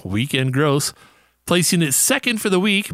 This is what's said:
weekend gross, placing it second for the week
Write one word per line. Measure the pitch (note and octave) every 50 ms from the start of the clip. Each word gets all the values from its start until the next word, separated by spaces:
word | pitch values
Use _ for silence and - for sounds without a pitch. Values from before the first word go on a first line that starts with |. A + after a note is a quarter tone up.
| -
weekend | F2+ G2 G#2+ B2+ C#3+ - C3 C3 C3
gross, | B2+ C3+ D#3 D3 C#3 D3 - - - - - - _ _ _ _ _ _ _
placing | - E3+ F3+ E3 - F#3+ F3
it | E3 C#3+
second | - - - - C4 C4+ - - A#3 G#3
for | - G#3+
the | F#3 F3+
week | F#3+ A3 G3 G3 G#3 -